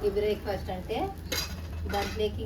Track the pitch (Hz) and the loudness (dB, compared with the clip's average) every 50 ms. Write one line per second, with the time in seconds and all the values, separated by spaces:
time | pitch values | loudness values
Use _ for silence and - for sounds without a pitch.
0 | 208 202 190 208 208 214 208 208 - 208 190 185 - - 185 185 180 - 220 269 | 2 4 4 4 4 4 2 2 0 -2 -2 -2 -2 -2 -4 -4 -2 -2 0 0
1 | 381 392 - - - - - - - - - - - - - - - 185 196 202 | 0 0 -2 -6 -6 -2 -2 -2 -2 -2 -4 -6 -6 -6 -4 -4 -2 0 0 0
2 | 196 202 - 214 214 214 - - 220 | 0 0 0 2 2 2 2 0 -2